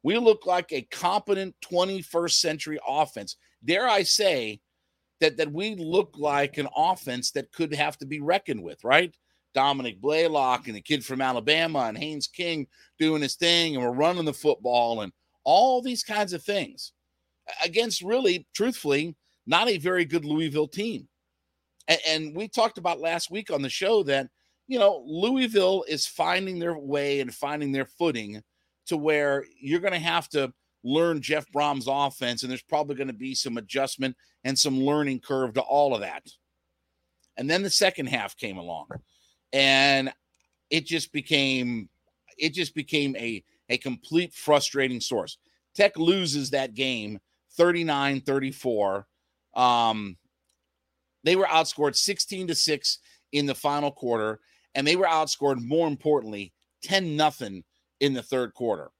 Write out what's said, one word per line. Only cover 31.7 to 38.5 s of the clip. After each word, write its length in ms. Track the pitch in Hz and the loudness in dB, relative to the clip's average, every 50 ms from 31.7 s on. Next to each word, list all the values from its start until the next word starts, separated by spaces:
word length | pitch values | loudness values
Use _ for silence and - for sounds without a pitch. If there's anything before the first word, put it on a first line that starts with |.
| 143 139 - 123 | 0 -2 -2 -2
offense, 540 | 135 143 143 143 - - 131 120 120 113 120 | 0 0 0 -2 -2 -4 -4 -4 -4 -4 -6
and 80 | 127 | -8
there's 120 | 127 127 - | -8 -8 -8
probably 320 | _ 160 147 151 143 143 | _ -2 -2 -2 -2 -4
gonna 180 | 127 135 135 120 | -6 -6 -8 -6
be 220 | 104 127 135 131 | -8 -8 -6 -6
some 240 | - - 135 117 117 | -4 -4 -4 -6 -6
adjustment 580 | 107 95 - 135 135 131 - - 135 131 123 _ _ _ _ _ _ | -8 -4 -2 -2 -2 -2 -2 -4 -4 -4 -4 _ _ _ _ _ _
and 140 | 135 135 131 | -4 0 0
some 220 | - 151 131 131 | 0 0 2 0
learning 400 | 131 139 147 151 147 139 135 123 | 2 2 2 2 2 0 -2 -6
curve 320 | - - 143 131 131 123 110 | -4 -4 -2 0 0 0 0
to 60 | 135 | -2
all 340 | - - 135 143 147 139 131 | -2 2 2 4 4 4 2
of 60 | 107 | -2
that. 220 | 98 87 76 73 _ - - _ _ _ _ _ _ _ _ _ _ _ _ _ _ _ _ _ _ _ _ | -4 -6 -10 -12 _ -18 -20 _ _ _ _ _ _ _ _ _ _ _ _ _ _ _ _ _ _ _ _
And 140 | - 123 139 | -8 -2 0
then 120 | 160 185 196 | 0 0 0
the 80 | 196 | 0
second 360 | - - 202 190 185 - 143 | 2 2 2 2 2 0 -6
half 300 | 123 123 123 104 101 - | -4 -2 -4 -4 -6 -8
came 200 | _ - 110 | _ -12 -10